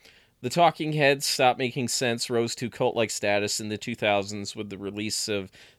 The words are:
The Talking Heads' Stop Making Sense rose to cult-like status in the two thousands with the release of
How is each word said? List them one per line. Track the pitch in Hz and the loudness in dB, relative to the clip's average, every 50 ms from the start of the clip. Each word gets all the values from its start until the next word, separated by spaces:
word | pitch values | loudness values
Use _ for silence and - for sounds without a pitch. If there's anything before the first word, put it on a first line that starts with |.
| _ - - _ _ _ _ _ | _ -20 -20 _ _ _ _ _
The | 127 123 | -8 -4
Talking | - 170 170 160 - - 156 156 | 2 4 4 4 4 2 -4 -4
Heads' | 151 151 143 139 143 139 - | 0 4 4 4 4 4 0
Stop | - - - 131 123 117 | -2 0 4 4 4 4
Making | - 131 120 - 147 120 117 | 2 -2 -2 -2 -2 -2 -2
Sense | - - 135 120 117 113 - - | -2 0 0 0 0 -2 -2 0
rose | 123 117 120 117 - | 0 0 0 0 -2
to | - 123 110 | -6 -6 -8
cult-like | - - 131 120 - 117 110 101 | -2 0 0 0 2 0 0 0
status | - - 107 104 104 101 104 104 - - | -2 -2 0 2 2 2 2 0 -2 -4
in | 110 104 | -4 -6
the | 107 101 | -6 -6
two | - 123 113 | -6 -8 -6
thousands | - 110 104 101 101 98 101 104 101 101 - - | 0 2 2 2 2 2 -2 -6 -8 -8 -8 -8
with | 110 104 101 | -10 -10 -10
the | 101 | -10
release | 95 101 98 101 104 107 107 - - - | -8 -8 -8 -6 -4 -4 -4 -4 -4 -2
of | 110 104 98 95 95 - - - - _ | -2 -4 -4 -4 -8 -14 -20 -20 -20 _